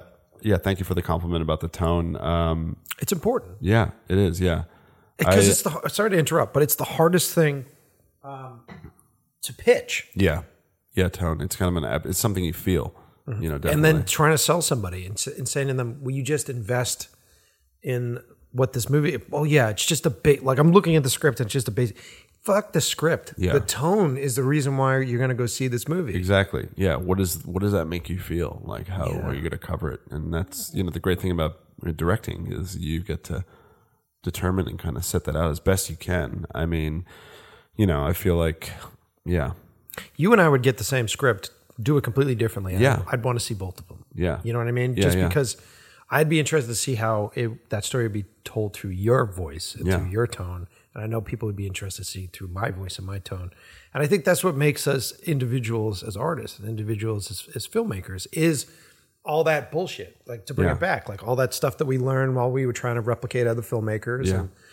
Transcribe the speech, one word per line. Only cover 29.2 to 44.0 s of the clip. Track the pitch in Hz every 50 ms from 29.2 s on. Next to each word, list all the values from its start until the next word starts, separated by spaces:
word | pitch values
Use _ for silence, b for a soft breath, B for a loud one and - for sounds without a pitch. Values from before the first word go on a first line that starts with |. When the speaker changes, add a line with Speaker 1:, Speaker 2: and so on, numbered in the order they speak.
| -
Speaker 1:
are | - 69
you | 69
gonna | 80 - -
cover | - - - 82 - 82 71
it? | 62 - - -
And | - 78 78 82 82
that's, | 85 101 - - - - - -
you | 98 92
know, | 87
the | 78 85
great | - 95 90 -
thing | - 92
about | 87 82 78 78 80 - _ _ _ - - 85 78
directing | 78 82 85 101 - - - - - 87 90
is | - - 87 87 101
you | - 82 76 82 80
get | 90 - 80 - -
to | - 80 - 92 b b b b b b b b b b b b b _ _ -
determine | - - - 92 92 92 92 -
and | - 87 90
kinda | - 85 64 71
set | 87 - - 87 -
that | - 73
out | 78 85 80
as | 73 -
best | - 95 95 95 - -
you | 80
can. | - - 92 90 87 73 58 - - - - -
I | - 82
mean, | 82 85 80 78 78 78 85 90 B B B B B B B B B B B B B B
you | - 107
know, | 92 78 71 71
I | 76 87
feel | - - 92 87
like, | 85 82 82 80 - - - - B B B B - _ _ _ _ -
yeah. | 85 90 82 67 65 87 - - - _ _ _ - - B B B B
Speaker 2:
You | - 156 208 240
and | 208
I | 170 156
would | 139 127
get | 120 135 127
the | - 107
same | - 135 127 113
script, | 104 - - 143 127 110 - - - - _ _ _ - -
do | 104 131 151
it | 139 -
completely | 120 104 135 143 139 123
differently. | 104 113 113 - 101 95 92 92
Speaker 1:
Yeah. | 98 120 139 123 - 90
Speaker 2:
I'd, | - -
I'd | 113 117
wanna | 127 120 117
see | - - 113
both | 98 98 90 - -
of | -
them. | - - -